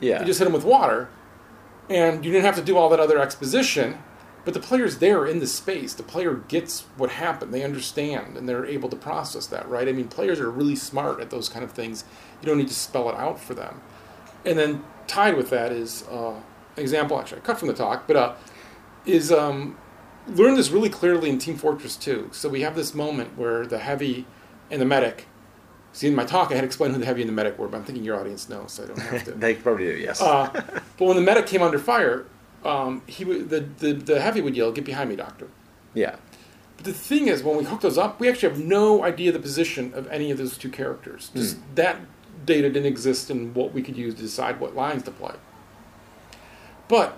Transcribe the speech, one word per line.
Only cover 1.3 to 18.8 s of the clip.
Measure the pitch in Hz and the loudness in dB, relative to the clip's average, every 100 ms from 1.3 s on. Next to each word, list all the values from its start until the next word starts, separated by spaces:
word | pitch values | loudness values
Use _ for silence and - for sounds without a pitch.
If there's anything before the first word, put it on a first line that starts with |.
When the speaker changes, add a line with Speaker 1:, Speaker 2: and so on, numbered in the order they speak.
| - - - - - - | -20 -20 -20 -20 -16 -2
Speaker 2:
and | 185 165 156 | 4 4 2
you | 151 | 2
didn't | 185 | 4
have | 196 185 | 4 2
to | |
do | 151 180 | 2 4
all | 160 | 6
that | 165 | 6
other | 156 151 | 6 4
exposition, | 139 - 135 233 - - 120 156 - - - - | 2 -2 0 2 2 2 0 -4 -14 -20 -20 -12
but | - | -6
the | 123 | -6
player's | - 254 220 123 | 0 2 2 2
there | 175 196 143 | 4 4 2
in | 165 | 0
the | 127 | -2
space. | - - 185 123 | -4 -4 -6 -6
The | - | -10
player | 113 - 175 | -10 -4 -2
gets | 127 - 160 165 - - - | -2 -4 -4 -4 -8 -10 -4
what | 123 | -4
happened. | - 165 156 - | -2 -4 -4 -4
They | 123 | -4
understand, | 139 143 127 - 147 135 - 131 | -4 -6 -6 -4 -4 -4 -8 -10
and | 123 | -6
they're | 123 131 | -4 -4
able | 143 127 | -6 -6
to | - | -8
process | - 160 151 - - | -6 -6 -6 -8 -8
that, | - - | -8 -6
right? | 120 131 | -2 -2
I | |
mean, | 131 117 | -2 -4
players | - 196 165 | -4 -2 0
are | 120 | -2
really | 123 147 139 | -2 0 -2
smart | - 135 147 135 | -4 -4 -4 -4
at | 120 | -8
those | 123 110 | -8 -8
kind | 117 | -8
of | 120 | -10
things. | - 113 110 - - - - | -8 -8 -10 -14 -20 -20 -8
You | 151 | 0
don't | 147 | 2
need | 135 | 0
to | |
spell | - - 135 117 | -2 -4 -2 -2
it | - | -2
out | 143 - | -4 -6
for | - | -10
them. | 127 50 - - - - - - - | -10 -10 -14 -20 -20 -20 -20 -20 -8
And | - 160 | -2 2
then | 151 147 - - - | 2 0 -8 -16 -4
tied | 196 208 160 | 2 4 4
with | - | 2
that | 127 117 | 0 0
is, | 120 113 - - | -4 -6 -10 -12
uh, | 120 113 110 - - - - | -8 -6 -8 -14 -20 -18 -8
an | |
example, | 143 156 147 139 | -2 0 0 -2
actually, | - - | -4 -8
I | |
cut | - 220 | -4 -4
from | 156 | -2
the | |
talk, | - 107 120 - | -2 -2 -2 2
but, | 147 | 4
uh, | 120 - - - - - | 4 0 -16 -20 -20 -20